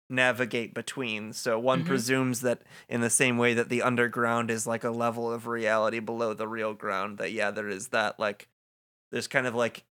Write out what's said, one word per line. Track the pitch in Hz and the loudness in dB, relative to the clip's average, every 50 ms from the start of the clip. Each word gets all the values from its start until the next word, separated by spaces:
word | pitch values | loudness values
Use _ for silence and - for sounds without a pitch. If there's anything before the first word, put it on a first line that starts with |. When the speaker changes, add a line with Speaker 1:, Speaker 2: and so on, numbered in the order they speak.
| _ - | _ -2
Speaker 1:
navigate | 131 127 127 127 117 117 131 107 - 120 113 101 - | 2 4 4 4 4 2 0 0 0 -2 -4 -4 -6
between. | 120 113 - - 139 127 113 110 104 107 110 110 | -8 -8 -6 -6 -6 -4 -4 -4 -6 -8 -8 -10
So | - - 123 113 | -6 -2 0 0
one | 113 120 131 131 131 | 2 4 2 2 2
Speaker 2:
Mm-hmm. | 160 | 2
Speaker 1:
presumes | 165 135 127 117 123 131 131 131 127 123 - | 2 0 0 2 2 2 2 2 2 0 0
that | 123 120 117 - - - - - - - | 0 0 -2 -2 -6 -14 -20 -20 -10 -4
in | 123 120 | -2 0
the | 117 117 | 0 2
same | - - 139 127 120 | 2 4 4 4 4
way | 120 120 120 117 | 4 4 4 4
that | 117 113 - | 2 0 0
the | 127 117 | 0 2
underground | 110 127 123 120 120 117 - 123 117 117 117 117 117 113 | 2 2 4 4 2 2 2 0 0 2 2 0 0 0
is, | 113 113 110 | -2 -2 -2
like, | 117 113 113 - | -2 -2 -2 -2
a | 120 | -2
level | 117 117 117 117 113 117 117 117 | -2 0 0 0 0 -2 -2 -4
of | 120 117 117 | -4 -4 -4
reality | 117 117 117 110 107 110 110 107 107 110 117 | -4 -4 0 2 2 4 4 4 2 0 -2
below | 110 110 117 113 117 110 107 | -4 -4 -4 -2 -2 -2 -2
the | - 113 | -4 -4
real | 107 113 113 107 110 107 | -6 -4 -4 -4 -4 -4
ground, | - - 107 98 95 98 107 104 | -4 -4 -4 -2 -2 -4 -4 -6
that, | 104 - 85 | -6 -6 -4
yeah, | 107 107 104 104 | -2 -2 -2 -2
there | 101 107 104 104 | -2 -2 -4 -4
is | 98 95 113 - | -6 -8 -6 -2
that, | - 113 107 104 - - | 0 0 0 0 0 -2
like, | 107 104 101 - - - _ _ _ _ _ _ _ _ _ _ _ _ | -2 -2 -4 -6 -12 -20 _ _ _ _ _ _ _ _ _ _ _ _
there's | - 123 110 | -6 -6 -4
kind | - - 135 127 | -2 0 0 0
of, | 127 113 | 0 0
like, | 120 117 113 - - - _ _ | 0 0 0 -2 -6 -20 _ _